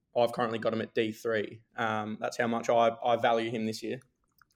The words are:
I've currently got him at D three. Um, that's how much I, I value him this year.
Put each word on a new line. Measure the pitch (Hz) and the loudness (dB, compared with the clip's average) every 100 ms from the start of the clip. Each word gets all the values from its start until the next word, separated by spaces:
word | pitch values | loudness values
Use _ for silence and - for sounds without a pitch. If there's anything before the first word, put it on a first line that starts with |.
| _ 123 | _ 0
I've | 120 | 0
currently | - 120 113 | 2 -2 0
got | 117 | -2
him | 110 | -2
at | 110 | -2
D | - 110 | -2 -2
three. | 107 117 110 - 110 _ - | -2 -4 -2 -4 -8 _ -6
Um, | 113 107 107 107 | -2 -2 -4 -6
that's | 127 - | -8 -2
how | 120 | -2
much | 113 117 | 0 2
I, | 117 113 117 | 4 4 2
I | 123 117 | 0 2
value | 120 117 113 | 4 2 0
him | 120 110 | -2 -4
this | 110 | -4
year. | 110 127 - _ _ _ _ | -6 -8 -10 _ _ _ _